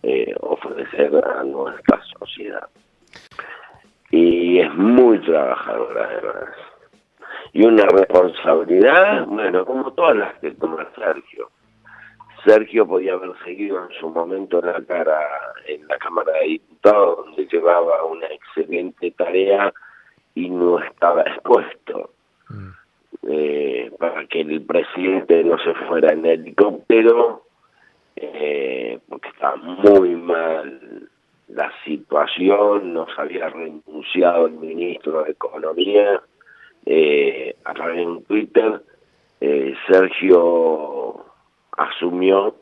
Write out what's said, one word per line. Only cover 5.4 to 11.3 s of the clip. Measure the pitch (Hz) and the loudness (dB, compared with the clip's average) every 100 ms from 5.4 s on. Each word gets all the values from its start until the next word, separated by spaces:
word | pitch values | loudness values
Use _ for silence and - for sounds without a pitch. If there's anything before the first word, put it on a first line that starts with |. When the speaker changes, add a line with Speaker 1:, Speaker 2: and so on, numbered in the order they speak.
| 65 62 - 57 58 57 | 0 -4 -6 -8 -6 -6
Speaker 1:
además. | 53 55 53 - - - - _ _ _ _ _ - - - | -6 -6 -8 -10 -14 -18 -20 _ _ _ _ _ -20 -20 -6
Y | - 113 | 4 6
una | 113 95 | 8 6
responsabilidad, | 92 95 90 90 - - 80 82 92 117 165 196 202 104 | 4 6 4 4 0 0 0 2 4 6 6 4 2 -4
bueno, | 104 101 90 95 | -4 -2 -2 -2
como | 131 135 | -6 -6
todas | - 165 110 | 0 2 2
las | 101 - | -2 -8
que | 78 | -12
toma | - - 80 78 - | -6 -8 -8 -12 -6
Sergio. | 104 71 _ | -6 -6 _